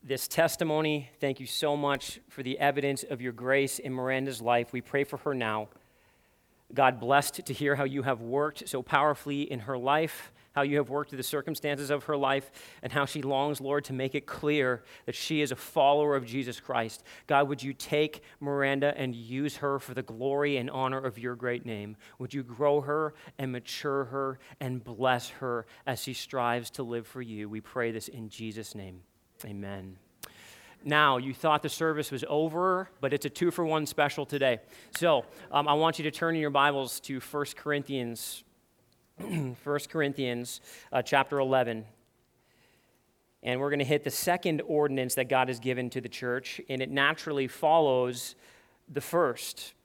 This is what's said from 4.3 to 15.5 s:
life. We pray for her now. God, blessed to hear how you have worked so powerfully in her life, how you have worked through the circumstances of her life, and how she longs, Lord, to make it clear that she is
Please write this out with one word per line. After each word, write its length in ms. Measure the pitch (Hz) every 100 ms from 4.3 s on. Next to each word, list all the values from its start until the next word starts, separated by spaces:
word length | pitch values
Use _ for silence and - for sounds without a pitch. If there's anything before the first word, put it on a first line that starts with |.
| 120
life. 320 | 113 120 117
We 80 | 123
pray 240 | - 139
for 140 | 139 139
her 160 | 151
now. 340 | 135 113 107 107 - _ _ _ _ _ _ _ _ _
God, 280 | 127 131 123
blessed 440 | 120 139 139 -
to 100 | - 131
hear 200 | 147 139
how 100 | 139
you 180 | 139
have 180 | 127 120
worked 480 | 113 135 151 147 -
so 140 | 131
powerfully 680 | 127 147 151 139 143 143 147
in 100 | 131
her 180 | 107 131
life, 520 | 123 151 160 - - - _
how 100 | -
you 160 | 143 143
have 140 | 123
worked 180 | 143 147
through 80 | 135
the 60 |
circumstances 680 | 123 151 135 156 151 139 143
of 140 | 147
her 120 | - 147
life, 360 | 135 139 135 - - -
and 100 | -
how 120 | 147 139
she 180 | 156
longs, 360 | 139 135 143 143
Lord, 240 | 135 143 -
to 80 |
make 200 | 131 135
it 140 | 143 -
clear 560 | - 151 151 131 120 - - -
that 80 | 127
she 260 | - 156
is 100 | 143